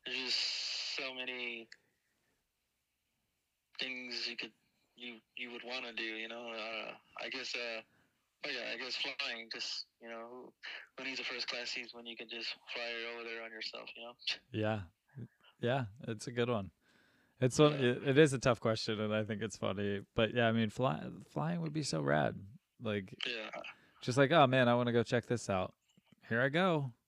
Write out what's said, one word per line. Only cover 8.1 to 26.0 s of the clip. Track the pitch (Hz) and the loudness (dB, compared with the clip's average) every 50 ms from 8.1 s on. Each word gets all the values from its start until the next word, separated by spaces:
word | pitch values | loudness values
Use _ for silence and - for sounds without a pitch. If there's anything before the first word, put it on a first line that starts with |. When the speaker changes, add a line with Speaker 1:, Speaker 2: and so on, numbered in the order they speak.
| _ _ _ _ _ _ - | _ _ _ _ _ _ -8
Speaker 1:
oh | 147 | -6
yeah, | 139 123 117 127 127 | -6 -6 -6 -6 -6
I | |
guess | 120 131 127 120 | -6 -6 -6 -4
flying, | - - 143 135 - - - 120 117 113 113 | -4 -4 -4 -4 -4 -6 -6 -4 -8 -8 -10
'cause, | 120 123 117 - - - - _ _ _ | -8 -8 -6 -6 -6 -8 -10 _ _ _
you | 120 117 | -14 -12
know, | 117 113 113 117 | -10 -10 -10 -12
who, | 123 127 123 - _ _ - - - - - - _ | -12 -14 -16 -18 _ _ -14 -12 -12 -12 -14 -16 _
who | - 131 | -8 -8
needs | 135 131 127 | -6 -6 -6
a | 123 | -6
first | - 131 123 120 | -6 -6 -6 -4
class | - - 120 120 120 | -4 -4 -6 -4 -4
seat | - 131 117 113 - | -6 -6 -6 -8 -12
when | 120 117 | -14 -12
you | 117 117 | -12 -10
can | 110 117 110 | -12 -10 -10
just | 120 117 113 - - - - - - | -8 -6 -6 -6 -8 -8 -10 -10 -6
fly | 120 117 117 117 117 117 117 120 | -6 -4 -4 -4 -6 -6 -6 -8
over | 117 117 | -8 -8
there | 117 113 113 113 | -8 -8 -8 -8
on | 117 | -10
yourself, | 113 110 117 - - 113 113 - - | -10 -8 -8 -8 -8 -10 -12 -12 -14
you | 117 113 | -14 -14
know? | 120 123 _ - - - - _ _ | -16 -16 _ -6 -6 -6 -6 _ _
Speaker 2:
Yeah. | 120 113 107 107 110 107 95 85 _ _ _ _ _ 131 120 - _ _ _ - _ _ | -2 0 0 0 0 -2 -4 -10 _ _ _ _ _ -14 -14 -14 _ _ _ -20 _ _
Yeah, | - 117 127 139 127 104 98 127 - | -2 0 0 0 -2 -4 -8 -12 -8
it's | - 113 107 - | -8 -8 -6 -8
a | - | -6
good | 120 120 120 120 | -2 0 0 2
one. | 120 107 98 92 _ _ _ _ _ _ _ _ _ _ _ _ _ _ | 0 -2 -2 -6 _ _ _ _ _ _ _ _ _ _ _ _ _ _
It's | 131 131 - - | 2 2 8 8
one, | 151 147 147 143 | 8 8 8 6
Speaker 1:
Yeah. | 135 123 | 4 4
Speaker 2:
it, | 123 127 - 143 | 4 4 2 6
it | 131 | 8
is | 139 160 147 135 | 10 10 8 8
a | 127 | 4
tough | - 135 120 - | 4 4 4 4
question, | - 117 110 - - - 110 104 | 4 2 2 2 0 -2 0 0
and | 107 107 107 | 0 2 2
I | 107 110 | 0 0
think | 101 107 101 | 0 -2 -4
it's | 110 104 - | -4 -6 -6
funny. | - - 107 98 98 101 101 101 98 104 _ _ | -2 -2 -2 0 0 0 0 0 -2 -4 _ _
But | - 113 107 - | 4 4 4 4
yeah, | 120 117 | 4 4
I | 113 113 | 6 6
mean, | 113 113 107 | 4 2 2
fly-, | - - 127 135 151 - - - - - - - | 2 0 0 2 2 0 -4 -8 -10 -12 -16 -8
flying | - 147 147 160 170 170 | -4 -2 -2 0 -2 -2
would | 165 160 147 | -2 -2 -2
be | 156 143 | -2 -2
so | - - 78 | -2 -2 0
rad. | 73 - 147 - 71 57 - - 95 98 117 - _ _ _ _ | 2 4 4 6 4 4 2 -2 -10 -12 -16 -20 _ _ _ _
Like, | 123 107 104 104 95 92 - - - | -4 -2 -2 -2 -2 -6 -8 -8 -6
Speaker 1:
Yeah. | 123 123 113 107 110 - - - - - - - _ _ - | -4 -4 -6 -6 -8 -8 -10 -10 -12 -16 -18 -20 _ _ -6
Speaker 2:
just | - - 120 | -4 0 4
like, | 135 139 127 | 6 6 8
"Oh | 156 165 143 | 10 8 8
man, | 127 127 131 127 120 | 8 8 6 6 6
I | 120 | 6
wanna | 120 123 120 117 | 6 4 4 4
go | 120 113 | 4 4
check | - 131 120 - | 4 2 0 2
this | - 123 113 - - | 2 -2 -2 0 0
out. | 98 92 92 - - _ _ _ _ _ | 2 2 0 -2 -6 _ _ _ _ _